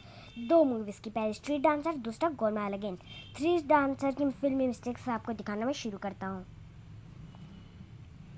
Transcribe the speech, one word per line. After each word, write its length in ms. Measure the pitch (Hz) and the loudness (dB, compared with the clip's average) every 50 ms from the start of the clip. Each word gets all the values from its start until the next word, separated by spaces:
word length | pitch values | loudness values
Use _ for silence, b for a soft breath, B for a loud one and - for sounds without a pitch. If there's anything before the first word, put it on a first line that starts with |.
| B B B B B B B 233 | B B B B B B B -4
दो 220 | 233 233 330 330 311 | 4 6 8 8 8
मूवीज़ 360 | 269 247 220 214 202 202 - | 8 4 0 -2 -6 -8 -10
की, 100 | - 220 | -8 -6
पहली 220 | 208 233 220 214 208 | -2 0 0 0 -2
स्ट्रीट 280 | - - - 294 294 | -2 -2 -2 2 4
डांसर, 320 | 262 311 302 294 285 330 330 | 6 6 4 4 2 -2 -2
दूसरा 320 | 277 220 226 220 - 311 339 | -2 -4 -6 -2 0 0 0
गोलमाल 400 | 285 254 226 214 214 214 208 202 | 2 2 0 2 2 2 0 -2
अगेन। 240 | 196 196 208 208 180 | -2 -2 -4 -4 -6
स्ट्रीट 720 | 180 - - - - - - - - 285 339 349 339 294 | -6 -10 -14 -16 -16 -16 -12 -6 0 2 4 4 4 6
डांसर 460 | 269 302 294 277 269 269 - 269 277 | 6 6 6 6 4 2 0 0 0
की 160 | 262 277 294 277 | 2 2 2 0
फिल्मी 340 | 247 - - 285 262 269 262 | 2 2 2 2 2 4 2
मिस्टेक्स 420 | 254 226 - - 247 240 - - 254 | 0 0 -2 -4 -6 -6 -6 -4 -4
आपको 240 | 233 220 - - | -4 -2 -2 -4
दिखाना 340 | 226 208 196 - 208 208 226 | -6 -6 -4 -4 -4 -2 0
मैं 60 | 262 | -2
शुरू 260 | 294 - - 226 196 190 | -2 -2 -4 -6 -6 -4
करता 280 | - 202 190 - 196 | -6 -6 -6 -6 -6
हूँ। 180 | 190 190 185 180 - - - - - - - - - - - - - - - - - - - - - - - - - - - - - - - - - - - - - - | -6 -6 -6 -8 -12 -16 -16 -18 -18 -18 -18 -18 -16 -16 -16 -16 -16 -16 -16 -16 -16 -16 -16 -16 -16 -16 -16 -18 -18 -16 -16 -16 -16 -16 -18 -16 -18 -18 -18 -18 -16 -16